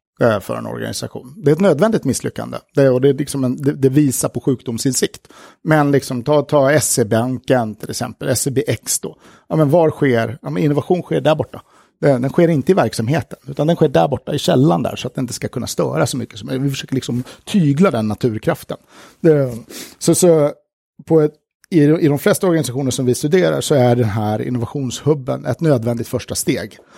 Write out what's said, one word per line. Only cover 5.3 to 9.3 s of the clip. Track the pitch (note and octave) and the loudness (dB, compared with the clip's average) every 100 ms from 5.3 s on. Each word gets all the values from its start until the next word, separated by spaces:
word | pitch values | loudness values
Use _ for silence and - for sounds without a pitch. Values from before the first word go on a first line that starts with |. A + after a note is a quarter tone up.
| - - _ | -20 -20 _
Men | F3 D#3 C#3+ | 0 2 4
liksom, | C#3 - B2+ | 2 0 -6
ta, | A#2 D3+ | 0 0
ta | C#3 D3+ C3+ | 2 2 4
S | D3+ - - | 2 0 -2
E-banken | A2 A2+ B2 B2+ - C3 A2 | 0 0 0 -4 0 0 0
till | G#2 - | -8 -10
exempel, | B2+ A#2+ - D3 | -8 -8 -8 -4
S | C3 C#3+ | -2 -2
E | |
B | C3 - | -4 -2
X | A2+ - - | -4 -4 -6
då. | - - - | -8 -14 -20